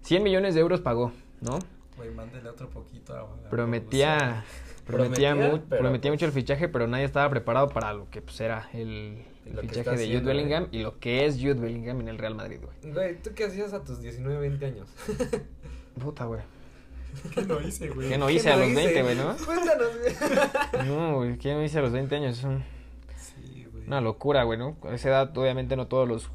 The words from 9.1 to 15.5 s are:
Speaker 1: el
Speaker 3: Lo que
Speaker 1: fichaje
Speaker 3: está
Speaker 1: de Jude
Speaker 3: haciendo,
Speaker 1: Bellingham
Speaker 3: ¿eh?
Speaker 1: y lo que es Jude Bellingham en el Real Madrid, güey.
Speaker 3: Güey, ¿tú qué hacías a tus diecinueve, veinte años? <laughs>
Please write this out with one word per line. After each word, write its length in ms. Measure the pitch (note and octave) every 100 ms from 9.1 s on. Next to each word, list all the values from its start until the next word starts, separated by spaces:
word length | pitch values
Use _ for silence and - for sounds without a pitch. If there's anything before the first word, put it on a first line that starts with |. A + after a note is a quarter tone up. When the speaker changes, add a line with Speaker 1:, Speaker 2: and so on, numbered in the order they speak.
| A2 A2+ - -
Speaker 1:
el 100 | A2
Speaker 3:
Lo 60 |
que 60 | A2+
Speaker 1:
fichaje 100 | A#2
Speaker 3:
está 120 | A#2+
Speaker 1:
de 60 | B2
Jude 60 | A2
Speaker 3:
haciendo, 220 | B2 B2
Speaker 1:
Bellingham 340 | C#3+ D3 D#3 -
Speaker 3:
¿eh? 20 |
Speaker 1:
y 80 | A2+
lo 160 | G#2+ -
que 260 | A#2+ B2 D3
es 100 | C3+
Jude 160 | C#3 C3
Bellingham 460 | A#2 A#2 A2+ B2+
en 60 | A2+
el 80 | A2
Real 180 | A2 A2
Madrid, 240 | - -
güey. 320 | - - D#3
Speaker 3:
Güey, 280 | D3+ F#3 E3+
¿tú 100 | A3
qué 120 | G3+ G#3
hacías 280 | F#3 G#3
a 100 | G3
tus 180 | C#3 B2
diecinueve, 380 | A#2 A#2 C3 D3
veinte 260 | C#3+ C#3 C#3
años? 220 | A2 G2 - - G#3 A#3+ A#3+
<laughs> 520 | -